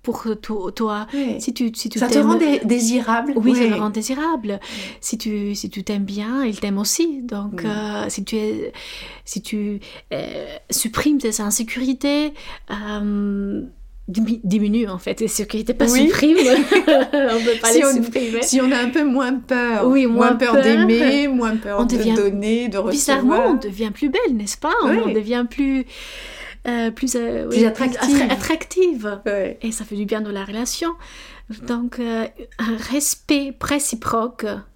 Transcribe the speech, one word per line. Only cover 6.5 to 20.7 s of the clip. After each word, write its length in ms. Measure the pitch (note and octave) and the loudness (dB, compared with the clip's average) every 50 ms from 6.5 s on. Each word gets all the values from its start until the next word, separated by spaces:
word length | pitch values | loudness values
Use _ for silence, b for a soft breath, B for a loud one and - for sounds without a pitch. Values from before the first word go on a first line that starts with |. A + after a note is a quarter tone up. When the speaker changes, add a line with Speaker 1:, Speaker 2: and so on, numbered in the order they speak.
| G#3 - | -2 -4
Speaker 1:
t'aime 180 | - G3+ G3 G3 | -4 -2 -2 -2
aussi. 440 | G#3+ G#3+ - - E4+ E4+ D4 C4+ | 0 -2 0 0 0 -2 -2 -6
Donc, 420 | B3 A#3+ A3 G3+ G3+ G#3 A3 - - | -8 -8 -8 -6 -6 -6 -8 -4 -4
Speaker 2:
Mm. 20 | |
Speaker 1:
euh, 380 | G#3+ G#3 G#3+ G#3+ G#3 G#3 G#3 G#3+ G#3 | -4 -4 -4 -4 -6 -6 -6 -6 -6
si 160 | - - G3 | -6 -8 -6
tu 120 | - A3 | -4 -4
es, 360 | A3 G#3+ G#3+ G#3+ G#3+ - - B B B B B B B B B B B | -2 -2 -2 -4 -4 -6 -8 B B B B B B B B B B B
si 180 | - - G3 | -10 -10 -8
tu, 380 | - - - G#3 G#3 G#3 G#3 G3 B B B B B _ | -6 -6 -6 -4 -4 -4 -6 -8 B B B B B _
euh, 340 | G#3 - D3 - - D3+ D3 D3 D3 - _ - | -8 -8 -8 -8 -8 -10 -10 -10 -14 -16 _ -6
supprimes 480 | E3+ - - A3 - - - D4+ D4+ C4+ | -4 -2 -2 -2 -4 0 0 2 2 2
tes 220 | - A3+ G#3+ - | 0 -2 -2 -2
insécurités, 960 | G#3 G#3 G#3 - A3+ A3+ - B3 C4 B3+ C4+ C4 - C#4+ C#4+ D4 D4+ D4+ D4 B B B B B B - | -2 -2 -2 -2 -4 -6 -4 -4 -2 -2 -2 0 0 0 0 0 0 -2 -6 B B B B B B -10
euh, 920 | G3 G#3 G#3 G#3 G#3 G#3 G#3 G#3 G#3 G3+ G3+ G3+ G3+ G3+ G3+ G3+ G3+ G#3 C4 C4 - - - - - - - - | -8 -8 -6 -6 -6 -4 -4 -2 -2 -2 -2 -2 -2 -2 -4 -4 -4 -6 -8 -10 -16 -20 -20 -20 -18 -16 -12 -6
dimi-, 320 | F3+ A3 A3 G#3+ A#3 A3+ - | -2 -2 0 0 -2 -2 0
diminue 440 | F#3 F#3+ A3 G#3+ G#3 G#3 A#3 A#3 G3+ | 0 2 2 2 2 2 0 0 -2
en 100 | F#3 F3+ | -6 -8
fait. 240 | - - G3+ - | -6 -6 -4 -2
Et 60 | A3+ A3 | -2 -2
ce 140 | - - | -2 -4
qui 140 | G#3 - - G#3+ | -4 -4 -4 -4
n'était 160 | A3 A3+ A#3 | -2 -2 0
pas 160 | A3+ A3+ A#3 | 2 2 4
Speaker 2:
Oui. 160 | B3 C4 C#4+ | 6 6 6
Speaker 1:
supprimé, 340 | D#4+ G4 - D4+ D4+ D#4+ F#4 | 6 4 4 6 6 6 6
<laughs> 460 | D4 B3 B3+ C#4+ D4 - - G4 - D4+ | 8 6 6 6 6 4 4 4 6 6
on 560 | D4+ C4+ B3+ - - C#4+ C#4 B3 A3 A3+ A3+ | 6 4 4 2 2 2 2 2 2 2 2
peut 160 | A#3+ A3+ A3+ | 2 0 4
pas 80 | A3+ A3+ | 4 6
Speaker 2:
Si 80 | A#3 - | 6 6
Speaker 1:
les 40 | C#4+ | 6
Speaker 2:
on, 80 | C#4 C4 | 6 4
Speaker 1:
supprimer. 480 | A#3 A3+ A#3+ - C4 B3 A3+ A3 A#3 | 2 0 0 -2 -2 -2 -2 -2 -2
Speaker 2:
si 180 | C4 B3+ B3+ C4 | 0 2 2 2
on 100 | B3+ B3+ | 4 4
a 60 | C#4 A#3+ | 2 2
un 120 | B3 A#3+ | 0 0
peu 140 | B3+ D#4+ D4+ | 2 2 2
moins 300 | C#4+ A#3+ C4+ C4 B3 C4+ | 2 2 2 0 0 -2
peur, 540 | B3 - - C4 B3 A#3+ A#3+ A#3 G#3 G3+ B3+ | -4 -2 -2 0 0 2 0 2 2 4 4
Speaker 1:
Oui, 180 | C4 C#4 C4 | 4 4 4
Speaker 2:
moins 220 | A#3+ A#3 A#3 A3+ B3 | 4 4 4 4 4
Speaker 1:
moins 80 | B3 | 4
Speaker 2:
peur 160 | A#3 C4 A#3+ A3+ | 4 4 4 6
Speaker 1:
peur. 80 | C#4 | 6
Speaker 2:
d'aimer, 680 | - A3 | 6 6